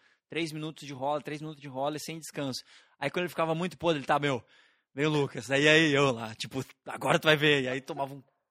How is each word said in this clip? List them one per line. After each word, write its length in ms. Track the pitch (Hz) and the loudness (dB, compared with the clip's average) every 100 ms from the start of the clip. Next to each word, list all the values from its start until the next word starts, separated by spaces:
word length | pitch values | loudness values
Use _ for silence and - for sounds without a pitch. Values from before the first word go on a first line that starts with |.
| _ _ _ | _ _ _
três 220 | 147 165 | -6 -6
minutos 360 | 156 156 156 143 | -6 -10 -12 -14
de 60 | |
rola, 280 | 135 139 147 | -6 -4 -4
três 200 | 143 147 | -6 -10
minutos 200 | 156 147 | -10 -14
de 60 | 143 | -12
rola 300 | 131 139 151 | -6 -4 -4
e 20 | |
sem 200 | - 160 | -8 -12
descanso. 440 | 151 - 139 123 - - _ _ | -12 -6 -6 -6 -12 -20 _ _
Aí 100 | 139 | -4
quando 140 | 165 | -2
ele 60 | 180 | -2
ficava 240 | - 160 | -2 0
muito 240 | 160 180 - | 0 -2 0
podre, 220 | 170 156 | 0 0
ele 80 | 127 | 2
tá, 120 | 147 | 2
meu, 240 | 143 127 - _ _ _ _ | 2 -2 -6 _ _ _ _
meu 160 | 131 156 | -2 0
Lucas, 400 | 151 139 - 110 | 2 0 -4 -2
aí, 160 | 139 151 | 4 6
aí 260 | 156 165 | 6 6
eu 180 | 139 139 | 4 4
lá, 220 | 117 113 113 | 2 -6 -10
tipo, 280 | 110 135 127 _ - | -8 -6 -8 _ -14
agora 340 | 110 - 160 | -6 0 2
tu 60 | 156 | 4
vai 100 | 156 | 4
ver. 280 | 151 143 | 4 2
E 40 | 127 | 0
aí 140 | 131 | -6
tomava 320 | 139 151 139 | -8 -8 -8
um 100 | 139 - _ _ | -10 -20 _ _